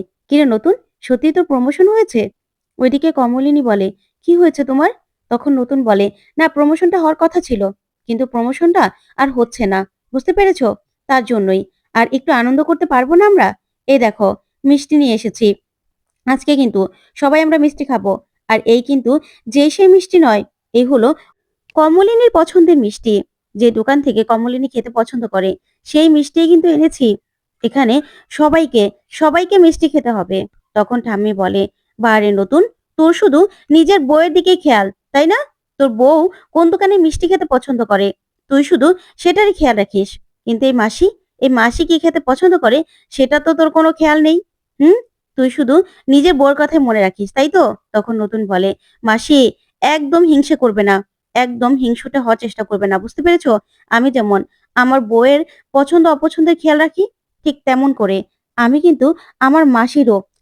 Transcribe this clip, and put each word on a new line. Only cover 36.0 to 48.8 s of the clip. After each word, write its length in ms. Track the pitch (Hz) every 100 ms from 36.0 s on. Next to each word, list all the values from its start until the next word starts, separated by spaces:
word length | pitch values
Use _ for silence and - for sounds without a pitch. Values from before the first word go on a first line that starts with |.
| 262 311 359 - _
কোন 140 | 311 339
দোকানে 240 | 359 392 403
মিষ্টি 280 | 320 - 349
খেতে 180 | 381 339
পছন্দ 340 | 262 277 247
করে, 240 | 220 202 196 - _ _ _
তুই 120 | 277
শুধু 240 | 285 330 294 359 - _
সেটারই 360 | 349 370 415
খেয়াল 240 | - 269 214
রাখিস, 320 | 202 196 196 - _ _
কিন্তু 200 | - 226 262
এই 80 |
মাসি, 320 | 247 220 - 381 - _ _
এই 80 | 262
মাসি 320 | 247 233 - 330
কি 100 | 320
খেতে 220 | 330 320
পছন্দ 340 | - 269 359 349
করে 200 | 233 269 330 _ _
সেটা 240 | - 262 294
তো 100 | 302
তোর 140 | 320 320
কোনো 200 | 320 320
খেয়াল 260 | 320 311 311
নেই। 140 | 311 339 - _ _ _
হুম, 180 | 294 453 466 _ _ -
তুই 100 | 262
শুধু 240 | 277 247 302 392 _ -
নিজের 260 | 277 320
বউর 200 | 285 277 277
কথাই 240 | 294 311
মনে 200 | 254 214
রাখিস, 280 | 190 - 202
তাই 160 | - 285
তো?" 160 | 370 254 - _
তখন 220 | 214 208 226
নতুন 240 | 208 220 202
বলে, 240 | 185 196 -